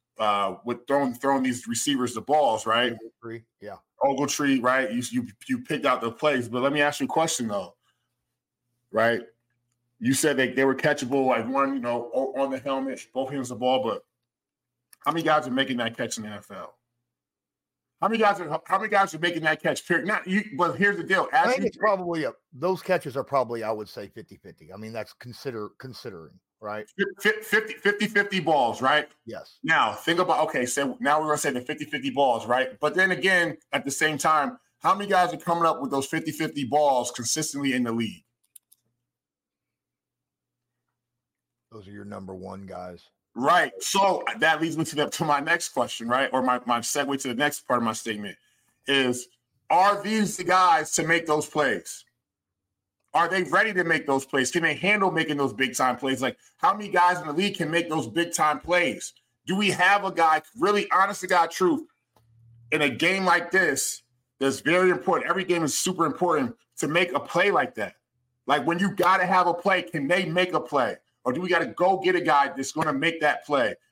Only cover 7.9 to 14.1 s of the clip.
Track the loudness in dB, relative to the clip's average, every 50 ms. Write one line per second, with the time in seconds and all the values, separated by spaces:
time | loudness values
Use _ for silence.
7.9 | _ _ _ _ _ _ _ _ _ _ _ _ _ _ _ _ _ _ _ _
8.9 | 0 2 2 2 2 0 -4 -8 _ _ _ _ _ _ _ _ _ _ _ _
9.9 | _ _ -2 0 2 2 2 2 2 2 2 2 2 2 2 4 2 2 2 0
10.9 | 0 0 -2 -2 0 2 2 2 2 0 0 0 0 0 0 0 0 -2 -2 -2
11.9 | -4 -4 -4 -4 -2 -2 -2 -2 -2 -2 -2 -2 -4 -6 -4 -4 -4 -4 -4 -6
12.9 | -8 -10 -14 -10 -6 -6 -6 -4 -6 -8 -8 -8 -6 -2 0 2 2 2 2 -2
13.9 | -4 -4 -8 _